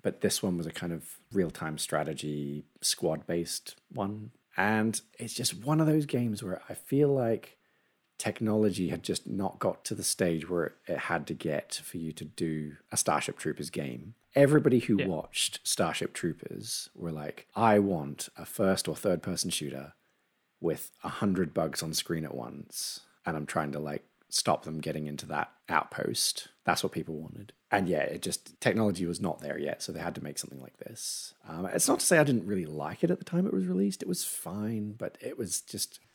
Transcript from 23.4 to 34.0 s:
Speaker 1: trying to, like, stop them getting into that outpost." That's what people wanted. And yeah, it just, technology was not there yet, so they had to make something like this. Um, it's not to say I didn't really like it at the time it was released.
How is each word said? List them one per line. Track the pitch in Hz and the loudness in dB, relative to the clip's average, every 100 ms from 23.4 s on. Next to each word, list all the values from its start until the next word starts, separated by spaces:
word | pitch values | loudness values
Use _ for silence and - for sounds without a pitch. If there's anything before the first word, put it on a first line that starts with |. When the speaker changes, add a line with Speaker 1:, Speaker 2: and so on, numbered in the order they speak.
| 73 | -2
Speaker 1:
trying | 80 76 | -2 0
to, | 73 | -2
like, | 76 73 - _ - | -4 -6 -10 _ -4
stop | - - 78 | 0 2 2
them | 78 78 | 0 -4
getting | 80 76 76 | -4 -4 -4
into | 73 71 | -6 -4
that | 76 82 _ - | -2 -4 _ 0
outpost." | 80 - - - - - - - _ - | 0 2 -2 -2 0 0 -2 -10 _ 0
That's | 85 | 2
what | - | 0
people | - - 78 | -2 -6 -8
wanted. | 78 107 104 - - | -10 -12 -16 -18 0
And | 104 87 | 2 4
yeah, | 78 | 2
it | 69 - | 0 -2
just, | - - - - | -4 -4 -8 -2
technology | 127 101 107 85 85 | 2 4 2 2 -2
was | 87 | -2
not | 92 76 | -2 -4
there | 73 73 | -6 -4
yet, | 73 - | -4 -4
so | - | -6
they | 85 | -6
had | 82 - | -6 -6
to | |
make | 71 69 | -8 -8
something | - 69 | -10 -12
like | 64 - | -16 -14
this. | - 117 - - - - - | -14 -10 -8 -8 -10 -16 -12
Um, | 82 92 | -6 -2
it's | 170 - | 2 4
not | 359 | 4
to | - | 6
say | 165 | 6
I | |
didn't | 143 120 95 | 8 4 2
really | 95 78 | -2 -2
like | 76 73 - | -4 -6 0
it | 175 | 0
at | 180 | 0
the | - | 0
time | 170 190 | 0 2
it | |
was | 190 185 | 2 0
released. | 185 202 190 | 2 2 0